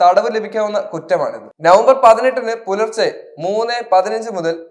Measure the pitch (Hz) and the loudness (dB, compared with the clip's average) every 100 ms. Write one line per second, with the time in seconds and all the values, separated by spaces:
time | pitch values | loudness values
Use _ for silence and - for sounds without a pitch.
0 | - 190 226 220 208 220 208 208 - 160 | 2 2 0 -4 -6 -4 -4 -4 -6 -10
1 | 165 175 127 113 - _ 165 196 233 269 | -4 -2 -2 -8 -16 _ 4 6 6 6
2 | 240 226 254 254 226 226 190 196 220 220 | 6 6 2 -2 -4 -6 -6 -4 -4 -2
3 | 175 - - - 170 208 233 240 226 185 | -4 -4 -14 -10 -4 -4 -4 -6 0 0
4 | 190 220 226 190 165 165 - | 0 -4 -6 -6 -6 -6 -2